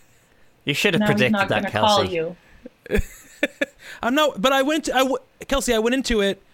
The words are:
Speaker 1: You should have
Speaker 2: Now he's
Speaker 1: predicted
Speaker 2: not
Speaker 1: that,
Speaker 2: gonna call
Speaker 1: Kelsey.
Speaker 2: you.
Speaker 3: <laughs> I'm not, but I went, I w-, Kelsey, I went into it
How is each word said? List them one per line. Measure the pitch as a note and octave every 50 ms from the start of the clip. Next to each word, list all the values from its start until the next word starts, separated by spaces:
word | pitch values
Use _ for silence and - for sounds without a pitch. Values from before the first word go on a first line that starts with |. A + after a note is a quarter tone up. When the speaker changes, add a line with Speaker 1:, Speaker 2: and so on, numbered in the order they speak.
| _ _ _ _ _ _ _ _ - _ _ _ _
Speaker 1:
You | C#3 C#3+
should | - - G#3 E3
have | G#3
Speaker 2:
Now | G#3+
he's | G#3 -
Speaker 1:
predicted | - B2+ B2 A2
Speaker 2:
not | G3 G3 -
Speaker 1:
that, | A2+ G#3 G3+
Speaker 2:
gonna | F#3 - G#2 A3
call | G#3+ G#3 G3 F3+
Speaker 1:
Kelsey. | F#3 F3+
Speaker 2:
you. | E3 D#3+ F3 F3 - _ _ - - - - - _ - -
Speaker 3:
<laughs> | - G#3 - - - - - - - - D4 - - - C#4 - _ - - - - -
I'm | - A#3 C4
not, | D4+ D#4 C#4 - G3
but | G3+ C4 C4+
I | C4+
went, | C4+ D4 D#4 D#4+ - -
I | - B3+
w-, | C4 B3+ C#4 - - _ _ - -
Kelsey, | - C#4 C#4 - B3 A3+
I | A3
went | A3 A#3+ C4
into | C4+ B3 - A#3 G#3
it | G3 G3 F#3+ - _ _